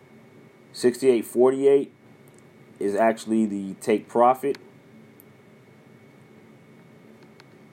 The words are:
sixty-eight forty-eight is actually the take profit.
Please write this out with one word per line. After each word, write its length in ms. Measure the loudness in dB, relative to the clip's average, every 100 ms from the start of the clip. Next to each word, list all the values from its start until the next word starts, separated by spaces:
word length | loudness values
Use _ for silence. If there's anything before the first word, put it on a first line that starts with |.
| _ -20 -20 -20 -20 _ -20
sixty-eight 520 | -2 -2 2 0 0 -2
forty-eight 680 | 2 2 2 2 2 0 _ -20 -20 -20 -20 -20 -20 -20 -8
is 160 | -6 0
actually 500 | 0 0 -4 -2 -2
the 280 | -4 -10 -8
take 320 | -4 -4 -2
profit. 500 | 2 2 2 -4 -8 -14 -20 -20 -20 -20 -20 -20 _ _ -20 _ -20 -20 -20 -20 _ -20 -20 -20 -20 _ -20 -20 -20 -20 -20 -20 -20 -20 -20 -20